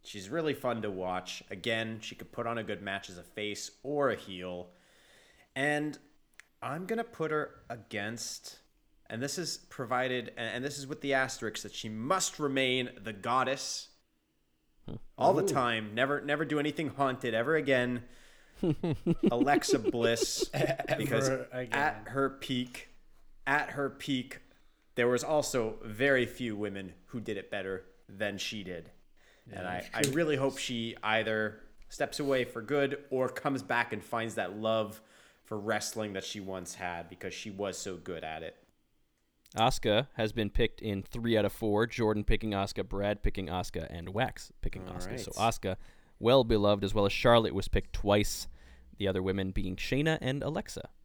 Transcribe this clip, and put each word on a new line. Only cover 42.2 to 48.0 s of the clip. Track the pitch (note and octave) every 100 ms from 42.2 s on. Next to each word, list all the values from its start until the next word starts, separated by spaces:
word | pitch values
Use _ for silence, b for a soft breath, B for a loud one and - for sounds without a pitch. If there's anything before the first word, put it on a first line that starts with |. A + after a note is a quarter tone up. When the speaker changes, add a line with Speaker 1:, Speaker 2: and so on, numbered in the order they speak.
Speaker 3:
picking | G#2 A2 A2
Asuka, | G2+ G2 - G2
Brad | G2 G2+ G#2
picking | G#2+ G2+ F2
Asuka, | F2+ F2 E2+ D#2+
and | E2+ E2+
Wax | G2 - - - -
picking | - - F#2
Speaker 1:
All | F2+
Speaker 3:
Asuka. | F2+ B2
So | G2 -
Speaker 1:
right. | A2+
Speaker 3:
Asuka, | A2+ G2 F#2 b b b -
well | A2+ C3+ A2+
beloved, | A2 G#2 G2+ G2
as |
well | G#2 G2+
as |
Charlotte | - A#2 A#2 A2
was | G2 -
picked | G2 -
twice. | -